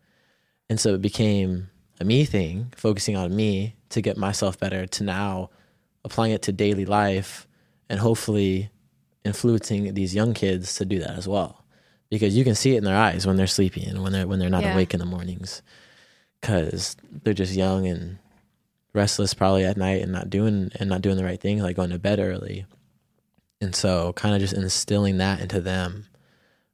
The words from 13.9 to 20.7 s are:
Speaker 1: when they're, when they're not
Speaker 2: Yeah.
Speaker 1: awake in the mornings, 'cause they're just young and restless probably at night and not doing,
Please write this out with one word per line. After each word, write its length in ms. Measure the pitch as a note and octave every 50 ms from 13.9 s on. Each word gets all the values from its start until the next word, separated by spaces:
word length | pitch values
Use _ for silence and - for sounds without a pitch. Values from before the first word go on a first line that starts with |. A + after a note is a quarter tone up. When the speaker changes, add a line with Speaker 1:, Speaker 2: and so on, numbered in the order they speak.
| G2 G2 F#2+
Speaker 1:
when 100 | F#2+ F#2+
they're, 140 | G2 F#2
when 120 | F2+ G2+ F#2+
they're 100 | F#2 F2+
not 120 | F#2 F2+ F#2+
Speaker 2:
Yeah. 100 | G2 F#2
Speaker 1:
awake 220 | F#2+ F#2 F2 -
in 60 | F2
the 60 | F2
mornings, 560 | F2+ F2+ F2 F2 F2+ F2+ F2+ F2+ F2+ - - - _ - - - - _ _ _ _ _ _ _ _ _ _ -
'cause 540 | - G#2+ F2+ D#2+ - - F2+ F#2 - - - - - - D3 -
they're 120 | A2 G#2
just 180 | F#2+ F#2+ F2+ F#2+
young 320 | F#2+ F#2 F#2+ F#2+ F#2+ F#2+
and 320 | F2+ F2 E2+ F2 F2 F#2+ G2 _ _ _ _ _ _ _ _ _ _ _ _ _ _ -
restless 380 | G#2+ G2+ G2+ - - G#2 F#2+ -
probably 300 | - G2 F#2+ G2 F#2+ F#2+
at 120 | F#2 G2+
night 260 | G2+ F#2 F#2+ F#2+ F#2 -
and 80 | F2+ F#2
not 160 | F2+ - F#2+
doing, 400 | G2 G2 G#2+ A2 G#2 G2 F#2+ F2+